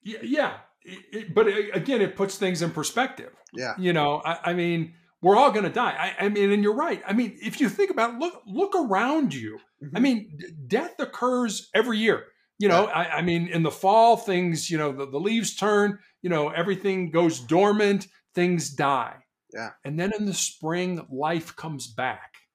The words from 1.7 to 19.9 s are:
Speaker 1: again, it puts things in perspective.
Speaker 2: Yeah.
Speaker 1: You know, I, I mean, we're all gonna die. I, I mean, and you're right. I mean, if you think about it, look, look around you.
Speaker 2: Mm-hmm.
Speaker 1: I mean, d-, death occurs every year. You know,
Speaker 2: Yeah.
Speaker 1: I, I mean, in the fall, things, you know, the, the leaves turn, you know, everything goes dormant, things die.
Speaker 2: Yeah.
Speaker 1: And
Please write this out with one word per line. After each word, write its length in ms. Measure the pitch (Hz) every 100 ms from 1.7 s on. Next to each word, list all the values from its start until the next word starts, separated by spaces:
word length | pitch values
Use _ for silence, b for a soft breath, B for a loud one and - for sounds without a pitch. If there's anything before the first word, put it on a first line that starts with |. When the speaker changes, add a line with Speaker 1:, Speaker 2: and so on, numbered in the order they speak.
Speaker 1:
again, 260 | 190 160 247
it 140 | 196 -
puts 200 | 196 -
things 260 | 190 175
in 80 | 165
perspective. 640 | 160 147 - 269 - - _ _
Speaker 2:
Yeah. 200 | - 123 -
Speaker 1:
You 140 | 185
know, 280 | 165 147 147
I, 260 | - 170 175
I 40 |
mean, 400 | 175 175 170 165 b b b
we're 140 | 165 202
all 140 | 277
gonna 200 | 214 180
die. 440 | 214 233 147 180 180
I, 80 | 202
I 20 |
mean, 240 | 208 202
and 100 | 208
you're 120 | 208
right. 280 | 220 320 185 -
I 60 |
mean, 260 | 202 233 -
if 180 | 214 -
you 80 | 254
think 220 | - 392
about 240 | 294 233
it, 40 | 240
look, 220 | 339 - -
look 280 | 196 392 392
around 560 | 269 190 240 311 254
you. 240 | 139 110 107 _ _
Speaker 2:
Mm-hmm. 140 | 143 175
Speaker 1:
I 40 |
mean, 360 | 269 233 - 147
d-, 80 | 175 160 127
death 280 | 208 339 -
occurs 720 | 285 - 247 247 240 - -
every 240 | 196 233 214
year. 260 | 220 165 - b b _
You 100 | 202
know, 180 | 175 214
Speaker 2:
Yeah. 60 |
Speaker 1:
I, 220 | 160 170 156
I 40 |
mean, 260 | 175 170 170
in 140 | 170
the 80 | 160
fall, 460 | - 190 220 226 220
things, 540 | 220 180 180 165 -
you 80 | 160
know, 140 | 151
the, 140 | 135 139
the 120 | 135
leaves 380 | 190 226 185 -
turn, 420 | 202 208 208 196 B B
you 80 | 185
know, 200 | 165 147
everything 600 | 165 175 190 196 190 180
goes 300 | 160 170 131
dormant, 680 | 117 160 202 208 208 202 - b _
things 360 | - 180 175 135
die. 460 | 139 143 135 117 - _ _ _
Speaker 2:
Yeah. 180 | 104 110 -
Speaker 1:
And 140 | 135